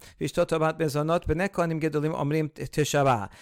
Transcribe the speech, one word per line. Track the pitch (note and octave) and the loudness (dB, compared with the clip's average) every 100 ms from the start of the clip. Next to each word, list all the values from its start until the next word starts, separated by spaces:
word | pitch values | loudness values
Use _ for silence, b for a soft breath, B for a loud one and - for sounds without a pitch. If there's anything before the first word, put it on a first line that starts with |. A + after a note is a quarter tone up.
| B B | B B
ואשתו | D3+ - F3 | -4 0 0
טומאת | D#3+ D#3 D#3+ | 2 0 0
מזונות, | D#3 D3 D3+ F3 - | -2 0 0 0 0
בני | D#3+ G3 | -2 -2
כהנים | - E3+ D#3+ | 0 0 0
גדולים | D#3 D3 D#3 | -2 0 -2
אומרים, | - C#3+ D#3 D#3 | -2 0 0 -2
תשבע. | - C3+ - C#3+ D3 C#3 A#2 G2 B | -6 -6 -2 0 2 4 2 -2 B